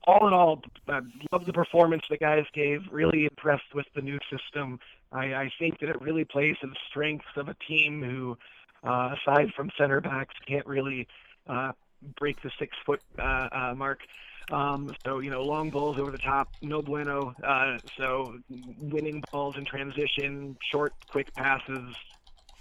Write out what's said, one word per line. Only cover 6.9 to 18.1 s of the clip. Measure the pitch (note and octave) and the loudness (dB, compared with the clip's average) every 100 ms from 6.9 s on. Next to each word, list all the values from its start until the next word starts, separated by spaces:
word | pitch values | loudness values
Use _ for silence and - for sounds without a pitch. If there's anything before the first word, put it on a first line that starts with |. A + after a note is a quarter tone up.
| C#3+ D3+ D3+ - - | -4 -2 -2 -8 -8
of | C#3+ | -8
a | - - | -8 -2
team | D#3 D3+ D3+ | 2 2 0
who, | B2 B2+ B2+ A#2 - - _ _ A#2+ | -4 -4 -6 -8 -14 -20 _ _ -2
uh, | B2 B2+ C#3 | 0 0 -2
aside | - C#3+ D3 - | 4 6 6 0
from | C#3 - | -4 2
center | C#3+ C#3 | 2 2
backs, | C#3+ C3+ C3+ - - | 0 -4 -6 -10 -4
can't | C#3 - | -4 -2
really, | C#3 C3+ C3 A#2 - - _ - | -2 -2 -4 -8 -14 -20 _ -6
uh, | B2 C3 - _ _ C#3+ - | -4 -4 -6 _ _ -16 -4
break | D3 C3+ | -4 -4
the | C3 - | -8 -8
six | C#3+ - - | -8 -6 -2
foot, | C#3+ _ - | -2 _ -6
uh, | B2+ C3 C3 | -2 0 -2
uh, | C3 B2+ B2+ | -4 -4 -2
mark. | C3+ C3+ - - - - - | -4 -4 -10 -20 -20 -16 -4
Um, | D3 C#3+ C#3 C#3+ - | -2 0 -2 -4 -6
so, | B2+ C3+ | -4 -4
you | C#3 | -4
know, | C3 | -2
long | C#3 D3+ D#3 | 0 0 0
balls | C#3+ D3 C#3 | 0 0 0
over | C#3+ | -4
the | C3+ | -4
top, | C#3 C3+ C3 - | 0 0 0 -6
no | D3 D3+ | -6 -4
bueno. | D3 D3 D3 C#3 C3 B2+ | -2 -4 -2 -2 -4 -4
Uh, | C#3 C3+ C3+ A#2+ - - | 0 2 2 -2 -8 -6
so | C3 | -2